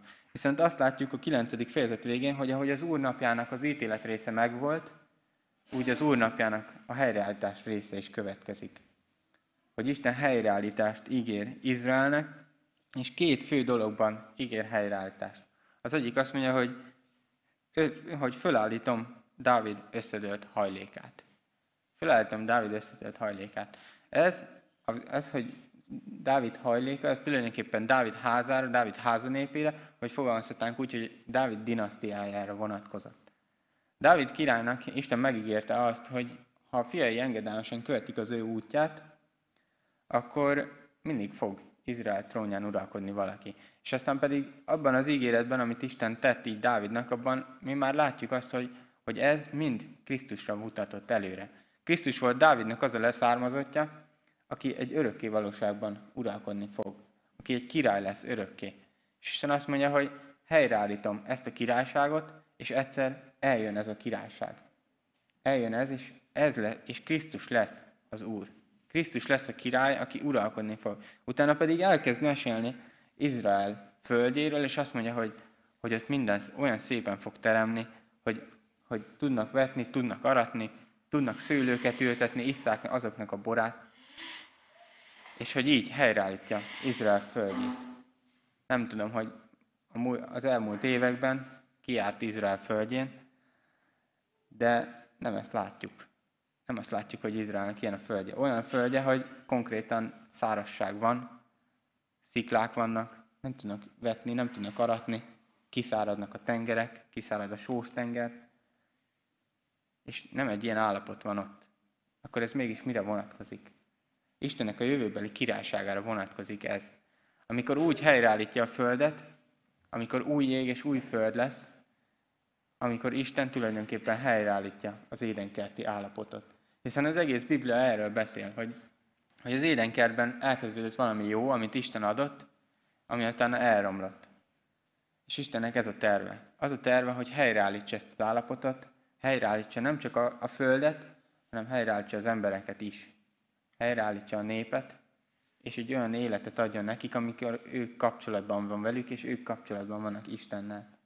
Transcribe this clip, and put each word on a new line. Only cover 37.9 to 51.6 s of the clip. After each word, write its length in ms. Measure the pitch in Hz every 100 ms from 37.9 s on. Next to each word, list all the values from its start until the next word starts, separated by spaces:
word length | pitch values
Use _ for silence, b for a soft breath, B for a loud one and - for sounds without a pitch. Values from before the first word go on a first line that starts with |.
| 123 - 117
az 140 | 110
ő 100 | 117
útját, 600 | 113 113 - 147 156 - - _ _ _ _ _ _ _ _ _ -
akkor 640 | 123 123 147 143 143 143 - - _
mindig 300 | 151 131 101
fog 280 | - 107 98 - _
Izrael 420 | - 120 110 101 104
trónján 380 | 113 104 98
uralkodni 460 | 104 101 95 101 98
valaki. 440 | 101 98 101 104 B B B
És 100 | -
aztán 260 | 131 - 135
pedig 340 | 139 143 139 -
abban 300 | - 160 139
az 120 | 127 143
ígéretben, 540 | 143 123 117 120 131
amit 220 | 117 117
Isten 380 | 131 - 113 117
tett 260 | 135 117 117
így 120 | 107
Dávidnak, 520 | 123 113 101 117 120
abban 480 | 123 131 131 - -
mi 140 | 131
már 200 | 139 135
látjuk 380 | 147 143 - 117
azt, 180 | 127 -
hogy, 260 | 123 123 B B B
hogy 140 | - 110
ez 220 | 139 151 151
mind 340 | 143 156 110 - -
Krisztusra 500 | - 131 - 104 -
mutatott 560 | 104 110 107 101 101 -
előre. 400 | 110 95 90 101 b